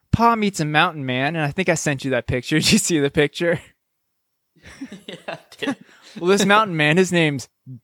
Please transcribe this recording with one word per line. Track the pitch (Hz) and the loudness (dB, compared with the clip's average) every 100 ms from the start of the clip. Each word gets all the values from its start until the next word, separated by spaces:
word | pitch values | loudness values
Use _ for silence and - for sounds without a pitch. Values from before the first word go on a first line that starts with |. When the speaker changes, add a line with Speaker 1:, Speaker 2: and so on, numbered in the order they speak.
| _ | _
Speaker 1:
Pa | - 233 | 0 2
meets | 233 208 196 | 2 0 -2
a | |
mountain | 151 151 175 156 131 | -2 0 0 -2 -6
man, | 127 143 165 | -2 -2 -2
and | |
I | 147 | -4
think | 143 185 | -2 -2
I | |
sent | 160 - 135 | 0 -2 -4
you | 139 | -2
that | 127 - | -4 -2
picture. | 127 - 156 | -4 -2 0
<laughs> | |
Did | - | 2
you | 202 | 2
see | - 165 | 2 0
the | 139 | 0
picture? | 160 143 - 170 160 | 2 0 0 -2 -2
Speaker 2:
<laughs> | - _ _ _ _ _ _ _ _ _ - - 277 190 - | -6 _ _ _ _ _ _ _ _ _ -20 -18 -18 -18 -18
Yeah, | 175 - | -18 -14
I | 165 - - | -14 -16 -10
did. | - - | -8 -8
Speaker 1:
<laughs> | - - - - | -12 -20 -20 -6
Well, | 170 | 0
this | 202 | 2
mountain | 196 208 214 160 | 4 2 2 0
man, | 151 165 | 2 4
his | 185 | 2
name's | 175 156 139 - _ - 123 | 2 0 -2 -8 _ -20 -10